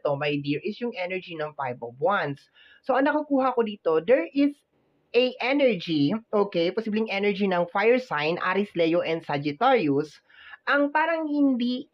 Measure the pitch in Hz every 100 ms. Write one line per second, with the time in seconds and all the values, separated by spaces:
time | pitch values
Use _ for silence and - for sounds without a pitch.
0 | 151 139 147 147 143 147 196 208 240 190
1 | 180 185 180 160 151 147 135 123 120 123
2 | 170 202 151 139 _ _ _ _ - 254
3 | 285 294 294 277 262 247 214 208 - 160
4 | 175 277 339 277 285 - _ _ _ _
5 | _ 233 254 - 233 285 262 190 170 156
6 | 143 220 - 214 202 175 165 202 220 214
7 | 220 196 202 190 202 175 175 202 214 247
8 | 247 151 151 175 185 185 202 170 165 175
9 | 160 165 - 143 147 147 247 254 151 139
10 | 151 - _ - - - - 277 285 302
11 | 320 330 311 294 277 247 240 247 -